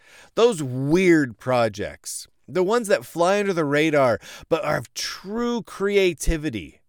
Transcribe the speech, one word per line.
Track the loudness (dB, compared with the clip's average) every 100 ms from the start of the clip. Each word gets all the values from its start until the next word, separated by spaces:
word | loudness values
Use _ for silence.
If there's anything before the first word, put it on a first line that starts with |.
| _ -20 -10 2
those | 2 2
weird | -4 -4 0 4 6 6 4 -4
projects, | -2 2 0 -2 -10 -10 -14 -14 -14 _ -8
the | -2
ones | 0 0 2
that | 0
fly | -2 -2 0 2
under | 0
the | -2 0
radar | 2 2 4 2 2 -4 -20 -4
but | -2
are | -2 -4
of | -6
true | -10 -10 -10 -10 -6 -4 -4
creativity | -8 -6 0 2 2 0 -2 -2 -4 -8 -10 -18